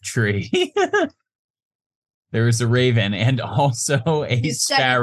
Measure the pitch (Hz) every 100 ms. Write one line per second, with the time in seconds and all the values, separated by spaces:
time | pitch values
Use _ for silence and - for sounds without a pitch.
0 | - - 110 104 - - 359 - 359 415
1 | 339 - _ _ _ _ _ _ _ _
2 | _ _ _ 117 117 117 113 123 127 117
3 | 101 101 113 131 - 101 143 117 - 139
4 | 117 156 143 120 127 143 - 277 131 127